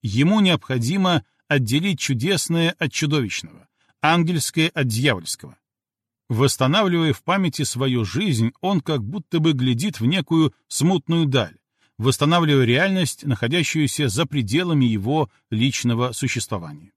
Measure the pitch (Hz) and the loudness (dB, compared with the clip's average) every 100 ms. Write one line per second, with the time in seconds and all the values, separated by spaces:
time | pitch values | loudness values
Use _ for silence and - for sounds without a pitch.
0 | 113 107 160 214 196 160 - 127 117 196 | -2 0 2 4 2 2 -2 -4 -2 0
1 | 185 - - _ _ 143 110 139 196 160 | 2 0 -4 _ _ -2 2 0 0 -2
2 | - 127 151 196 - 165 165 - 156 - | -2 -2 0 -2 0 0 0 -2 -6 -2
3 | 151 151 107 - - - _ _ _ _ | 0 0 -2 -6 -12 -20 _ _ _ _
4 | 151 170 170 170 - 160 160 160 135 110 | 2 2 2 0 -2 -2 -2 0 -2 0
5 | 139 98 80 - - - _ _ _ _ | 0 0 -6 -12 -14 -20 _ _ _ _
6 | _ _ _ 113 139 - 131 190 196 170 | _ _ _ 0 2 2 0 2 2 2
7 | 160 135 - 190 180 - 139 120 135 123 | 0 -2 -2 0 0 -2 -6 -2 -2 0
8 | 104 - 208 117 117 - 185 190 151 147 | -2 -2 0 2 0 -2 -2 -2 0 -4
9 | 104 190 - 170 160 135 127 120 202 - | -4 -10 -4 0 2 2 0 0 -2 -2
10 | 117 185 147 165 151 _ _ - 160 185 | 0 0 0 2 2 _ _ 0 2 0
11 | - 165 151 131 101 - _ _ _ - | 0 0 2 0 -2 -10 _ _ _ -2
12 | 120 131 147 175 160 139 120 123 190 185 | -2 2 2 2 4 4 4 2 2 0
13 | 151 - 143 117 - 170 147 156 147 - | -2 -4 -4 -2 0 0 0 0 -2 0
14 | 139 101 156 143 101 139 180 151 123 107 | -2 0 -2 -2 0 0 2 2 2 2
15 | 104 156 135 _ _ 110 131 - 123 117 | 0 -2 -2 _ _ -2 0 0 -2 0
16 | 123 113 135 120 - 101 82 73 85 | -2 -4 -4 -4 -6 -8 -10 -18 -20